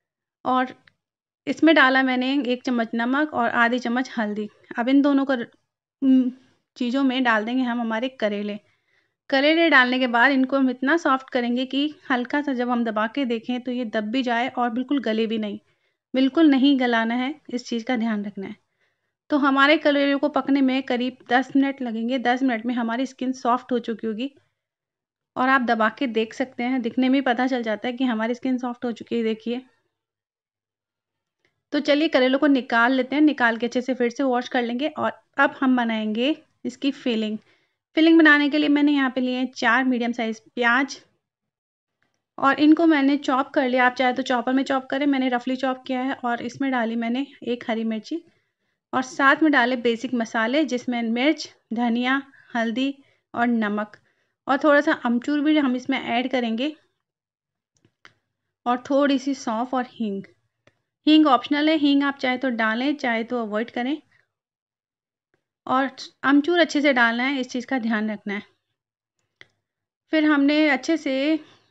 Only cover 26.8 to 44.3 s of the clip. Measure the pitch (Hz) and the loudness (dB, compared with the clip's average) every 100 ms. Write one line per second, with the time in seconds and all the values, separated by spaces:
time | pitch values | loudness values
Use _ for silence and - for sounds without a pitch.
26.8 | 226 254 254 269 269 233 254 254 226 208 | -4 0 2 2 2 0 0 -2 -4 -6
27.8 | 240 240 262 220 226 240 262 247 247 240 | -6 -4 -2 -2 -4 -4 -4 -4 -4 -6
28.8 | 247 220 - 233 220 220 233 240 254 _ | -8 -8 -6 -2 -2 -4 -6 -8 -10 _
29.8 | _ _ _ _ _ _ _ _ _ _ | _ _ _ _ _ _ _ _ _ _
30.8 | _ _ _ _ _ _ _ _ - 294 | _ _ _ _ _ _ _ _ -6 -4
31.8 | 294 285 320 269 254 269 302 269 247 233 | 0 2 2 2 2 2 4 2 2 2
32.8 | 240 262 254 285 302 294 240 226 233 254 | 2 2 -2 2 2 4 0 0 -2 -4
33.8 | 247 254 240 233 269 240 240 254 233 240 | -4 -2 -2 0 0 0 -2 -4 -2 -4
34.8 | 302 302 226 - _ - 285 - 269 254 | -6 -4 -6 -6 _ 0 0 2 0 0
35.8 | 233 220 214 214 262 311 _ _ 247 - | 0 -2 -4 -2 -2 -4 _ _ -12 -6
36.8 | 277 269 254 220 214 214 _ _ _ _ | -6 -4 -4 -2 -4 -8 _ _ _ _
37.8 | _ 330 330 330 311 294 294 302 294 294 | _ 2 6 8 8 6 4 0 2 2
38.8 | 294 285 269 262 254 254 254 - 233 240 | 2 2 0 -2 -4 -2 -6 -2 0 2
39.8 | 262 247 240 240 226 214 _ - 233 247 | 2 0 -2 -4 -6 -6 _ -2 2 2
40.8 | 269 - _ _ _ _ _ _ _ _ | 0 -8 _ _ _ _ _ _ _ _
41.8 | _ _ _ _ _ - 269 269 302 311 | _ _ _ _ _ -2 0 4 4 6
42.8 | 330 294 269 285 294 262 277 311 254 254 | 4 4 2 0 0 -2 0 0 0 2
43.8 | 247 254 254 254 262 | 2 2 0 0 -2